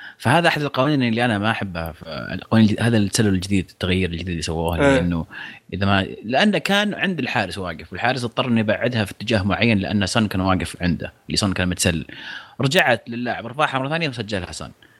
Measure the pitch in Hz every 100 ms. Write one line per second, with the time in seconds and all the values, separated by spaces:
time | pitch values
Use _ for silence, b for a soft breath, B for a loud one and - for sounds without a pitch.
0 | B - 113 156 170 151 143 - 135 147
1 | 120 113 123 104 104 - 101 85 82 76
2 | - 71 - 92 - 110 107 110 113 117
3 | 101 - 104 95 92 101 85 - 90 92
4 | 90 82 90 85 - 80 82 87 143 135
5 | 87 85 - B B B - 90 98 98
6 | 95 - 101 127 214 175 - 202 208 -
7 | 165 165 123 123 95 98 90 78 78 90
8 | 120 135 120 - 127 117 107 98 120 113
9 | 104 - 104 110 98 92 117 104 82 104
10 | 95 120 104 95 92 92 85 - 87 78
11 | - - - 82 104 90 90 85 98 82
12 | - B B B B - 135 175 151 117
13 | - 117 123 95 113 127 147 135 135 160
14 | 160 120 104 101 78 - 73 - b